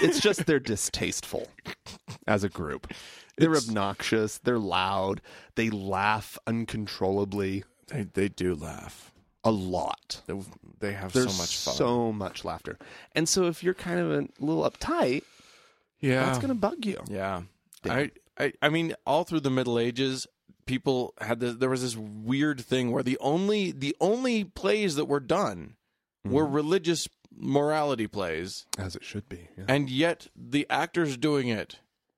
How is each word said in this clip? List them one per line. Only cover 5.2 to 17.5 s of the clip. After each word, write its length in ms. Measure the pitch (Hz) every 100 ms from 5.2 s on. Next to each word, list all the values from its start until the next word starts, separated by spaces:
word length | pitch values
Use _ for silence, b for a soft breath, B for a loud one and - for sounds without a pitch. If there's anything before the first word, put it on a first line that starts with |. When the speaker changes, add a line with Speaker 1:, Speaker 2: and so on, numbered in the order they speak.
| B B B
Speaker 1:
They 160 | - 113
laugh 680 | 104 95 95 104 107 - - -
uncontrollably. 1160 | 113 113 110 104 - 95 98 101 101 95 98 - _ -
Speaker 2:
They, 160 | 139
they 260 | 92 95 98
do 260 | - 90
laugh. 580 | 80 80 - - - - _ _ _
Speaker 1:
A 60 | 113
lot. 720 | 107 92 90 71 - - - -
Speaker 2:
They, 120 | 98 95 - - -
they 120 | 101
have 200 | 98 92
Speaker 1:
There's 200 | 127 123
Speaker 2:
so 60 | 92
much 140 | 85 -
fun. 160 | -
Speaker 1:
so 380 | - 123 120 117
much 320 | 107 92 -
laughter. 320 | 85 82 - 85 B B B
And 140 | 151 160
so 160 | 196 175
if 160 | 160
you're 120 | 175
kind 240 | 185 180 175
of 100 | 165
a 180 | 147 - -
little 280 | 147 160 143
uptight, 540 | - - 339 135 143 - b b b b b b -
Speaker 2:
Yeah. 260 | 135 131 131
Speaker 1:
that's 120 | 127
gonna 160 | 269
bug 300 | 233 202 339
you. 160 | 208 - -
Speaker 2:
Yeah. 340 | - 98 92 95